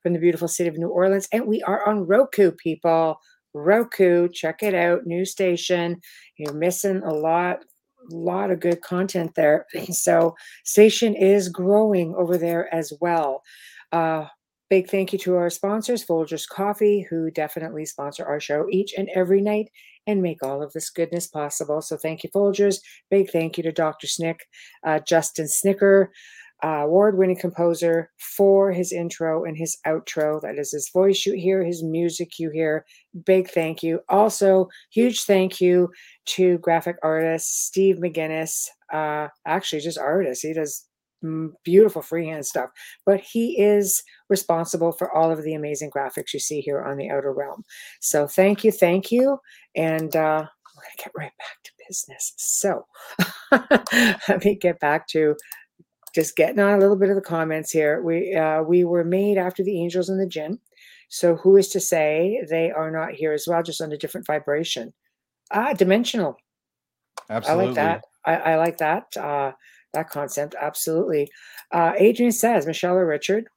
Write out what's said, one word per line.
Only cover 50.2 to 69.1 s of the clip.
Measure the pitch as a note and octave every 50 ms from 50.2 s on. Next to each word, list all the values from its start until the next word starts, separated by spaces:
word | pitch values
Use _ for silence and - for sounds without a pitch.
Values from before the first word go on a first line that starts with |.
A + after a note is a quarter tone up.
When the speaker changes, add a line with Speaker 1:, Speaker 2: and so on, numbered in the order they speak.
| D#3 D#3 D#3 D#3 D#3 D3+ _ _ _ - _
Speaker 1:
we're | - -
gonna | - - - -
get | - -
right | - D3+ - _
back | _ - - - _ _
to | - _ _ -
business. | - F#3 - - - - - - - -
So, | - - - - - - G3+ D#3+ - - _ _ - - - - - F3+ - - - - -
<laughs> | C#4 B3+ - - C#4+ A3+ - - - A#3+ A#3+ A3 F#3+ - -
let | - - F3+ -
me | G3+ G3+
get | G3+ - F3 E3+ -
back | - D3 D3 D#3+ - -
to | - D#3+ D#3 D3+ D3+ D3+ - - - - _ _ _ _ _ _ _ _ _ - -
just | E3 D#3 D#3 -
getting | - D#3+ E3 C#4 G#3
on | G3+ G3+ G#3
a |
little | G3 G3 G3+ G#3
bit | F#3+ G3+ F#3+
of | G3
the | G3
comments | F#3+ - E3+ E3 D#3+ D#3+ D#3 D#3 D#3 -
here. | - D#3+ D3+ D3 D3+ -
We, | F#3 E3 E3 E3+ F#3 F3+ F#3+
uh, | E3+ D#3 D#3 D#3 D#3
we | D#3+ D#3 F3 F3+ F3+
were | E3+ F3 F3 E3
made | E3+ F3+ F#3+ G3+ G#3 G3+
after | G3 F3+ F#3 F3+ - F#3+
the | G3 G#3 E3+
angels | E3+ F3 E3 F#3 F3 F#3
and | F#3+ F#3+
the | F#3+
jinn. | F#3 - D#3+ D3+ D#3 G#3+ A#3+ _ _ _ _ - - - - _ _
So | - - - E3+ E3
who | D#3+ - F#3+ G3
is | G3 F#3+ -
to | - F#3+
say | E3+ - F3 D#3+ D3+ D3+ D3+ D#3+ E3+ F#3+ G#3+ C4+ G3 D3
they | E3 E3 E3 F3
are | - D#3 D#3+ D#3+
not | D#3+ D#3+ D#3 - -
here | - D#3 D#3 D3+
as | D3 -
well, | E3+ F3 E3+ E3+
just | E3 D#3 -
on | E3 D#3
a | D3+
different | C#3+ - D3 - - -
vibration? | - D3+ D3+ - - D3 D3+ E3 - - C3 A2+ - _ _ _ _ _ _ _ _ _ _ _ _
Ah, | - G3+ A#3 D4 C4+
dimensional. | - F#3+ F3+ F#3+ A3+ A#3+ - - A3+ F3+ C#3+ - _ _ _ _ _ _ _ _ _ _ _ _ _ _ _ _ - - -
I | A2
like |
Speaker 2:
Absolutely. | - - D3 D#3 F3 F#3+ - B2+
Speaker 1:
that. | D3 D3 D#3+ E3 - - _ _ _ -
I, | D#3+ E3
I | - - D#3+ D#3+
like | D#3 E3 E3+ E3 -
that, | D#3+ D#3 E3 A3 - _